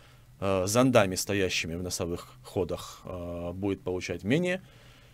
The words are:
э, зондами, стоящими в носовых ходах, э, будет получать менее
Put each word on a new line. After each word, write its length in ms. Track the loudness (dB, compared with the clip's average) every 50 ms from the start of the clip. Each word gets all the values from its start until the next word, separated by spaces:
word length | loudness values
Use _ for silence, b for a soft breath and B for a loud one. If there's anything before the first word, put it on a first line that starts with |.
| b b b b b b b -4
э, 240 | 0 2 2 2 2
зондами, 480 | 4 4 6 6 8 6 6 4 4 2
стоящими 600 | -2 -2 -2 0 0 2 2 0 -2 -2 -4 -6
в 80 | -6 -6
носовых 440 | -6 -4 -4 -4 -4 -4 -6 -8 -14 -20 -20 -20
ходах, 580 | -6 -2 -2 -2 -2 -4 -8 -8 -12 -16 -16 -14
э, 460 | -12 -10 -8 -8 -8 -8 -6 -6 -6 -6
будет 280 | -2 0 0 -2 -2 -2
получать 400 | -4 -4 -4 -4 -4 -6 -4 0
менее 380 | 2 2 2 2 0 -2 -4 b b b b b b b b b b